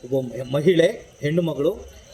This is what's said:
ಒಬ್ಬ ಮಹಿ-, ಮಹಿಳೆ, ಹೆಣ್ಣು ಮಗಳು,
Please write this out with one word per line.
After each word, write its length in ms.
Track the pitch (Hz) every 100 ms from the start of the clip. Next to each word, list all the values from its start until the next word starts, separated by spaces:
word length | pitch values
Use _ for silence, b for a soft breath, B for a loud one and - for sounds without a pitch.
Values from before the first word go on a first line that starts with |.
ಒಬ್ಬ 280 | 127 135 127
ಮಹಿ-, 200 | 117 127
ಮಹಿಳೆ, 640 | 139 151 170 170 233 - -
ಹೆಣ್ಣು 220 | 147 165
ಮಗಳು, 540 | 165 139 151 214 - - -